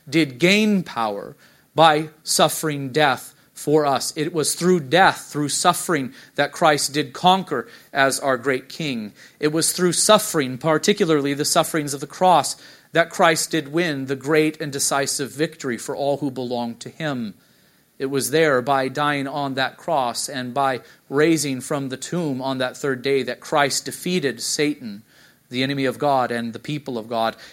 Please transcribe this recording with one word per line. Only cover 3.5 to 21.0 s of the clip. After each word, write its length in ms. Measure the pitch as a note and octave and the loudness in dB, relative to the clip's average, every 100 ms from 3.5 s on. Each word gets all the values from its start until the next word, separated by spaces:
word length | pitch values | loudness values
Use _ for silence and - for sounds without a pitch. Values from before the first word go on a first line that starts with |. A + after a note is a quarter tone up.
for 300 | - - D#3 D3 | -8 2 2 4
us. 260 | B2+ - - | 0 -2 -4
It 160 | D3+ | -4
was 220 | E3+ C#3 | -2 -2
through 260 | - F3 F3+ | 0 2 2
death, 480 | C3 E3 F3+ - - | 2 4 4 4 -6
through 200 | D3 D3 | -4 -2
suffering, 640 | - F#3 F3 - D3+ B2+ - - | 0 0 0 0 -2 -2 -10 -10
that 180 | - C#3+ | -2 -2
Christ 400 | - E3 D3 - | 2 4 4 0
did 200 | C#3 C3+ | -4 -6
conquer 560 | - F3+ F#3+ F3 C3 - - - | 2 4 4 0 -6 -6 -14 -6
as 260 | C#3 C3+ B2+ | 2 2 2
our 200 | C#3 B2+ | -2 -2
great 300 | B2+ C3 - | 0 -4 -4
king. 440 | - D#3 A#2+ G#2+ - - - | -8 -6 -6 -8 -14 -20 -4
It 140 | D3+ | -2
was 200 | D#3+ D3+ | 0 0
through 200 | - F3+ | 0 0
suffering, 680 | E3 - G#3+ - E3 B2+ B2+ | 2 4 4 4 -2 -2 -2
particularly 760 | D#3+ D#3 F3+ G#3 F3+ D3+ C#3 | 0 2 2 2 2 2 2
the 100 | C#3+ | -2
sufferings 500 | D3 - - D#3+ D3 | 0 2 2 -2 -4
of 60 | C#3 | -6
the 60 | C#3+ | -8
cross, 500 | - F#3 D#3+ C3 - - - _ | 0 4 4 2 -6 -14 -20 _
that 180 | D#3 E3 | 0 0
Christ 400 | - E3+ D#3+ - | 4 4 4 -2
did 180 | D#3+ C#3 | -4 -2
win 380 | D#3 F3 C#3 C3+ | -2 0 -2 -4
the 100 | C#3 | -6
great 440 | C3 D#3 D#3 D#3 | 0 2 2 -2
and 120 | D3+ | -8
decisive 580 | C3+ - C#3 C#3 - C3 | -4 -2 0 -2 -4 -6
victory 460 | B2 E3 - C3+ A#2 | -4 -4 -4 -6 -6
for 180 | - | -6
all 220 | B2 C#3 C#3 | -4 -2 -2
who 140 | C#3+ | -4
belong 460 | B2 B2 A#2+ A#2+ A#2 | -6 -6 -4 -6 -8
to 120 | B2 | -16
him. 460 | - D#3+ B2+ A2 - _ _ _ _ _ - | -8 -6 -6 -8 -10 _ _ _ _ _ -8
It 80 | C3+ | -4
was 240 | C#3 A#2 | -2 0
there, 300 | D3+ D#3+ C3 | 2 4 4
by 260 | B2 C3+ C3+ | 2 0 0
dying 400 | C3 D3 C#3+ C#3 | -2 -2 -2 -4
on 260 | D3 C#3 | -4 -4
that 220 | C3 C3 - | -2 -4 -4
cross 520 | - D#3 B2 A2+ - | -2 0 0 -4 -6
and 240 | C#3 B2 | -6 -4
by 280 | B2+ C3+ B2 - - | 0 0 -2 -8 -20